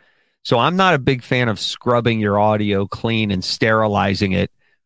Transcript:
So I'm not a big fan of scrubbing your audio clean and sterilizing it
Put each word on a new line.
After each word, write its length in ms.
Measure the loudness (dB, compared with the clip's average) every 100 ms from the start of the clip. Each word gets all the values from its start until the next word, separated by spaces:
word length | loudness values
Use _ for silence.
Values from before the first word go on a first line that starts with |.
| _ _ _ _
So 160 | -2 0
I'm 160 | 2
not 200 | 2 2
a 40 | 2
big 240 | 0 -4
fan 260 | -2 0 0
of 120 | -2
scrubbing 580 | -6 -6 0 0 2 0
your 220 | 0 2
audio 460 | 2 2 0 -2 -4
clean 440 | -6 -4 -2 -2
and 140 | -2
sterilizing 880 | -4 -2 0 2 2 0 0 0 -2
it 180 | -2 -4 _ _ _